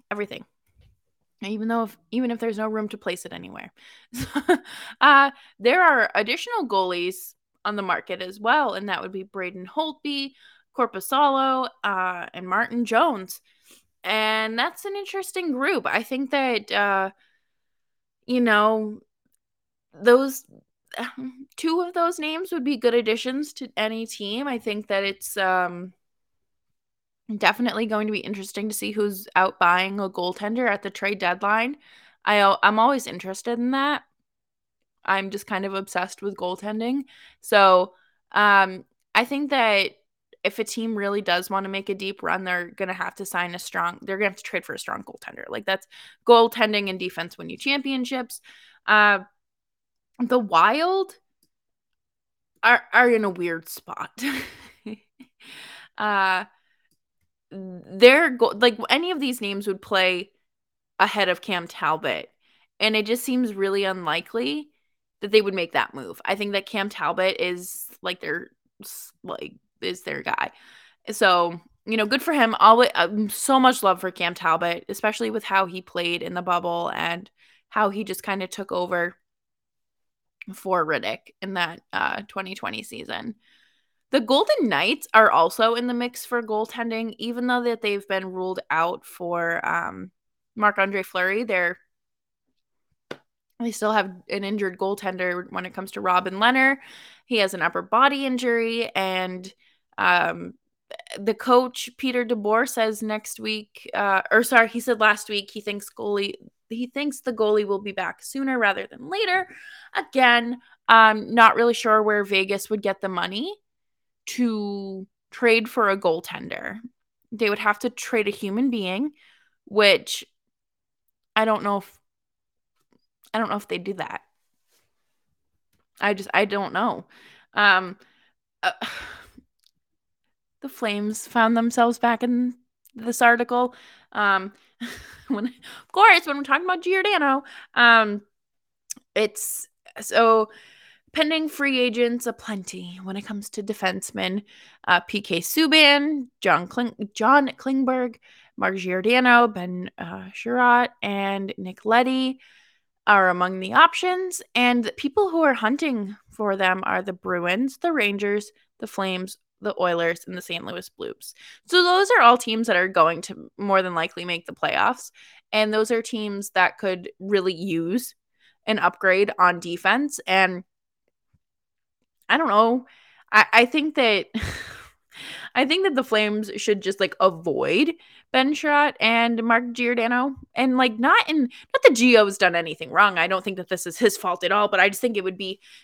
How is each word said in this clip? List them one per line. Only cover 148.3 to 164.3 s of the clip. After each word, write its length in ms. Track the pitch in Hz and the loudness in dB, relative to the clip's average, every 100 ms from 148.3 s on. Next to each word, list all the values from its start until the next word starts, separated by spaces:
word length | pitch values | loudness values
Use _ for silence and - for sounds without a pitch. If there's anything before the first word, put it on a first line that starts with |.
| - _ - | -20 _ -4
Mark 200 | 190 190 | -2 -2
Giordano, 720 | 180 185 208 247 254 240 240 | -2 0 2 4 6 6 6
Ben, 420 | 202 180 180 180 - | 0 -8 -8 -10 -12
uh, 320 | 170 190 185 | -12 -12 -14
Chiarot, 580 | - 226 247 247 240 247 - | -12 -4 2 4 4 2 -4
and 540 | 202 196 196 196 196 - | -6 -4 -4 -4 -6 -10
Nick 280 | 185 - 214 | -12 -8 2
Leddy 540 | 233 254 262 262 262 _ _ _ _ _ _ - | 2 4 0 -2 -6 _ _ _ _ _ _ 4
are 220 | 202 185 | 6 6
among 300 | 180 180 190 | 2 -2 -4
the 140 | 190 | 0
options. 720 | 247 330 - 359 370 370 - - | 4 4 4 -2 -2 -4 -8 -4
And 300 | 240 247 247 | 0 2 2
the 80 | 220 | -2
people 400 | - 277 - 392 | -4 -4 0 0
who 100 | 330 | 2
are 140 | 311 233 | 2 2
hunting 600 | 220 277 320 233 196 208 _ | 0 -2 -2 -4 -6 -10 _
for 260 | - 208 196 | -6 -4 0
them 280 | 185 185 - | 2 2 0
are 160 | 185 | 0
the 120 | 196 | -4
Bruins, 640 | 185 190 180 175 190 269 - | -8 -4 -2 0 0 -2 -2
the 140 | 349 | -2
Rangers, 580 | 302 208 202 202 208 208 _ _ - | 0 0 0 -2 -2 -6 _ _ -16
the 60 | 214 | -12
Flames, 540 | - 190 185 185 - _ _ | -6 -4 -4 -8 -14 _ _
the 140 | 208 - | -8 -2
Oilers, 440 | 180 170 170 170 - | 0 0 -2 -2 -8
and 100 | 180 | -14
the 40 | |
Saint 220 | - 170 98 | -10 -10 -10
Louis 220 | 175 - | -12 -14
Blues. 440 | - 101 - - - - - - | -14 -14 -12 -18 -20 -20 -20 0
So 180 | 359 | 2
those 280 | 349 370 392 | 4 4 4
are 100 | 480 | 6
all 160 | 233 240 | 8 6
teams 300 | 233 220 226 | 2 -2 2
that 80 | 180 | 2
are 120 | 185 | 2
going 340 | 185 160 165 | 4 2 2
to 260 | - - 71 - | -10 -16 -18 -8
more 240 | 202 190 | 0 0
than 140 | 185 170 | 2 -4
likely 280 | 170 - | -4 -6
make 220 | 180 | -8